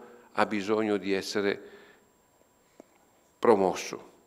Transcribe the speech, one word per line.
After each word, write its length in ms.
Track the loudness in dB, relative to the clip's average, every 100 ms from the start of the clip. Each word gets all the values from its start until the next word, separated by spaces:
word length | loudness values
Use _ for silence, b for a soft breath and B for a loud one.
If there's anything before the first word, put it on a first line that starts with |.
| B B B
ha 120 | -2 -2
bisogno 520 | -2 -2 0 0 -2
di 160 | 0
essere 480 | -2 -2 -2 0 -2 B B B B B _ _ _ _ _ _ -20 -20 _ _ _ _ _
promosso 720 | 4 6 4 -2 -8 -12 -16 -20